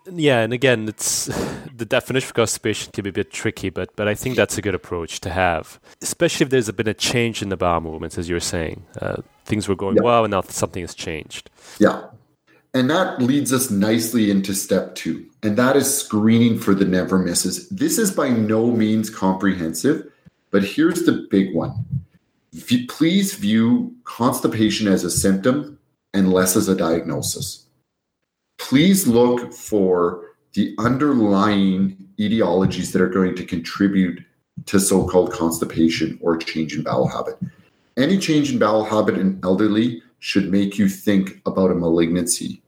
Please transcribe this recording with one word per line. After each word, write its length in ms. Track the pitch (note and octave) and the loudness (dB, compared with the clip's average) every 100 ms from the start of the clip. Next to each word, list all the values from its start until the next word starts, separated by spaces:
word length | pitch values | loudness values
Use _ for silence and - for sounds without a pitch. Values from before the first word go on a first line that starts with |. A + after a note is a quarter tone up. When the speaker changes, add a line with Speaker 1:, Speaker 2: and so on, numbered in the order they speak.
| - | -12
Speaker 1:
and, 140 | F3 | -2
yeah, 200 | D3 A#2+ | 2 2
and 120 | A2 | 0
again, 360 | B2 C3 A2+ G#2+ | 2 2 2 -2
it's, 380 | - - - - | -6 -6 -4 -6
<laughs> 480 | - C#3 - - | -6 -6 -10 -14
the 120 | A2+ A2 | -10 -2
definition 420 | B2+ - C3 - | -2 0 -4 -2
of 60 | |
constipation 580 | - A2 - A2+ G2+ - | -2 -2 -2 -4 -4 -6
can 120 | - | -8
be 60 | G2 | -6
a 20 | |
bit 160 | F#2 F#2+ | -4 -6
tricky, 400 | - A2+ - F#2+ | -6 -6 -6 -8
but, 260 | F2 F#2 - | -6 -8 -4
but 100 | G#2 | -2
I 60 | |
think 220 | G#2 B2+ A#2 | -2 -2 0
that's 220 | G2+ - | 0 0
a 40 | |
good 120 | G2+ | -4
approach 460 | F2+ - F2 E2 - | -4 -6 -8 -8 -10
to 100 | F2+ | -6
have, 500 | F2 F2+ D#2+ - - - - | 0 2 0 -6 -20 -20 -12
especially 420 | - - E3+ - | -8 -2 0 0
if 60 | C#3+ | 2
there's 200 | C3 G#2+ | 2 0
been 180 | G2+ G#2+ | -2 -4
a 60 | |
change 460 | G2+ - B2 A#2 G#2+ | -2 -2 0 0 -2
in 80 | G2+ | -6
the 80 | F2+ | -2
bowel 240 | F2+ E2+ | 0 0
movements, 380 | E2 D#2+ E2 - | -2 -8 -10 -8
as 100 | E2+ | -4
you 60 | |
were 60 | E2+ | -4
saying. 440 | - F2+ D#2+ - - - | -4 -4 -6 -10 -16 -10
Uh, 220 | G1+ - - _ | -6 -6 -10 _
things 240 | - G#2+ G2+ | -4 -4 -2
were 60 | |
going 220 | F#2+ G2 G#2+ | -2 2 2
Speaker 2:
Yeah. 60 | |
Speaker 1:
well, 220 | A#2+ A#2 | 4 2
and 80 | A2 | 2
now 100 | F#2+ | -2
something 400 | - - G2 F#2+ | -4 -4 -6 -6
has 120 | E2+ | -12
changed. 540 | - - D#2 - - - _ - - | -10 -10 -10 -12 -18 -20 _ -10 2
Speaker 2:
Yeah. 240 | - - - - _ _ _ _ _ | 2 2 -10 -20 _ _ _ _ _
And 140 | C3 B2+ | -2 0
that 320 | F3 F3+ - | 0 -2 -2
leads 320 | B2 C#3+ B2+ | 0 0 0
us 180 | C3 - | -2 0
nicely 600 | G2+ G#2+ A2+ A2+ A#2+ G#2 | 0 2 2 0 0 2
into 240 | G2 F#2+ | 2 0
step 400 | F#2+ - F#2 - | -4 0 -2 -2
two, 320 | - - D#2 - - | -8 -8 -8 -10 -6
and 160 | G#2+ G#2 | -2 2
that 180 | B2+ C#3 | 4 4
is 180 | B2+ | 2
screening 640 | - - G#2+ A2 A2+ A#2 G#2+ | -4 -2 2 4 4 4 2
for 160 | - | 2
the 120 | F#2+ G2 | 2 2
never 320 | F#2 F2+ F#2+ | 0 0 0
misses. 500 | F2+ F2 F#2 - - | 0 -2 -4 -6 -10
This 300 | F#2+ E3 - | -4 -2 0
is 120 | G3+ | 0
by 200 | F#3 C#3 | 0 0
no 400 | A2+ G#2+ A2 A#2+ | 0 2 2 2
means 400 | A2+ G#2+ A2 G#2+ | 2 2 0 -2
comprehensive, 1000 | - F#2+ F2+ G2 F2 D#2+ - C3 D#3 - _ - _ - | -2 0 2 0 0 -4 -2 0 0 -4 _ -20 _ -2
but 140 | G2 | -2
here's 380 | G2 - E3 E3 | 0 2 2 2
the 240 | C#3+ A2+ - | 2 0 0
big 240 | G2 F#2+ | 0 2
one. 300 | D#2+ C#2 - - - - _ _ _ _ | -2 -4 -6 -6 -6 -8 _ _ _ _
V-, 340 | - - B2 - | -12 -2 -2 -2
please 480 | - E3 G3 G3 | 0 2 2 0
view 600 | - G2+ A2 A2+ B2 - - | -2 0 2 4 2 0 -10
constipation 840 | - - C3+ C3+ C3+ A2 G#2+ G2 G#2 | -14 -2 0 0 -2 2 0 2 2
as 160 | F#2 | 2
a 60 | F2 | 0
symptom 680 | - G2 F#2+ B2 C#3+ D3 - _ _ _ | 0 2 2 2 0 -4 -14 _ _ _
and 180 | G2 F#2 | 0 4
less 240 | F#2 F#2 A2 | 4 4 2
as 120 | F#2+ | 2
a 60 | |
diagnosis. 920 | F#2 E2 E2 E2 D2 - - - - _ _ _ _ _ _ _ _ _ - | 0 2 0 -2 -6 -6 -6 -8 -12 _ _ _ _ _ _ _ _ _ -14
Please 500 | - C3+ F#3 F#3+ B2+ | 0 4 6 4 4
look 460 | A#2 B2 B2 A#2 | 4 4 2 -4
for 680 | - - G#2+ F#2 F2+ F2 - - _ _ | -12 -2 2 4 4 2 -2 -14 _ _
the 200 | G2 G#2 - | -2 -2 0
underlying 1300 | A#2 C3+ D3 B2 G#2 G2 G#2+ G2+ G2 F#2+ G2 - - - | 0 2 2 4 4 4 2 2 2 2 0 -4 -14 -4
etiologies 760 | G#2 A2+ F2+ F2+ F#2 F#2 E2+ | -2 2 2 2 2 0 -2
that 100 | F#2+ | 0
are 60 | F#2 | 2
going 260 | G2 F#2 - | 2 0 -2
to 80 | |
contribute 800 | E2+ E2+ - - G2+ F#2+ F2+ E2+ - _ _ - | -6 -8 -6 0 2 2 0 -2 -14 _ _ -18
to 160 | - G2 | -2 0
so-called 500 | F#2+ F#2+ - F#2 F2 | 2 2 2 2 2
constipation 880 | - E2 D#2+ - E2 E2 - D#2+ - | -2 -2 -2 -4 2 2 2 -4 -4
or 160 | E2+ E2 | -2 -2
change 360 | - D#2+ D2+ | -4 -6 -6
in 80 | D2+ | -6
bowel 260 | D2+ B1 B1+ | -4 0 -2
habit. 300 | - - - - - _ _ _ - | -2 -8 -8 -12 -12 _ _ _ -2
Any 180 | C#3+ F#3+ | 2 2
change 340 | E3 D3+ C3+ | 2 0 2
in 80 | A#2+ | 2
bowel 260 | G#2+ A2 | 2 2
habit 340 | G#2+ - G3 F#2+ | 2 2 2 2
in 200 | F#2+ - | 0 0
elderly 600 | F#3 G#2 G#2+ G#2 B2 - _ _ | 0 2 2 2 0 -4 _ _
should 300 | - G2+ E2+ | -2 -2 0
make 280 | G2 G2 G#2 | 0 0 0
you 100 | F#2+ | 0
think 520 | - - G2+ F#2+ - - | 0 0 0 0 -6 -4
about 260 | F#2+ F#2 | 0 0
a 20 | |
malignancy 880 | F2 E2+ E2+ E2 - - - - - | 2 2 2 2 0 -2 -4 -6 -12